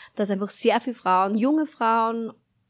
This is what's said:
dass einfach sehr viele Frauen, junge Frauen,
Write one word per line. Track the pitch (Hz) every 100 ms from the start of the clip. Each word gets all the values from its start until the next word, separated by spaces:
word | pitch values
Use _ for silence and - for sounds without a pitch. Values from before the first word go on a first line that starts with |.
| -
dass | - 202
einfach | 196 202
sehr | - 226 226
viele | 262
Frauen, | 226 185 185 196 214
junge | 254 311 294
Frauen, | - 226 226 226 233 226 - _ _